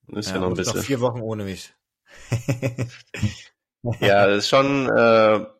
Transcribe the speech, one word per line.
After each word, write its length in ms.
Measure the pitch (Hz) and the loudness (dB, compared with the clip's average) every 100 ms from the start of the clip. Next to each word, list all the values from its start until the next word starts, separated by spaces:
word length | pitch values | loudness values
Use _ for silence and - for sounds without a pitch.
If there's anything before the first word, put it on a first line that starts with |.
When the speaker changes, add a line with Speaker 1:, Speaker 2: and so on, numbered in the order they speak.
| - | -14
Speaker 1:
Ist 220 | 104 101 | -10 -6
ja 60 | 92 | -4
Speaker 2:
Ja, 40 | |
Speaker 1:
noch 80 | 92 | -4
ein 40 | |
Speaker 2:
und 40 | 87 90 | -4 -4
noch 80 | |
Speaker 1:
bisschen. 80 | 95 | -4
Speaker 2:
vier 160 | 101 131 | -4 -2
Wochen 200 | 123 120 | -4 -4
ohne 220 | 110 107 | -8 -8
mich. 300 | 98 92 - _ _ _ _ - - | -8 -12 -16 _ _ _ _ -20 -8
<laughs> 600 | 120 - 120 131 123 123 - _ - 107 - - _ _ _ 120 113 | -6 -6 -6 -6 -8 -10 -12 _ -6 -6 -6 -20 _ _ _ -8 -2
Speaker 1:
Ja, 260 | 104 101 101 | 2 4 4
das 120 | 101 | 2
ist 100 | - | 2
schon, 380 | 135 139 139 123 | 2 2 0 0
äh, 560 | 113 117 113 110 107 - | 2 4 6 4 2 -2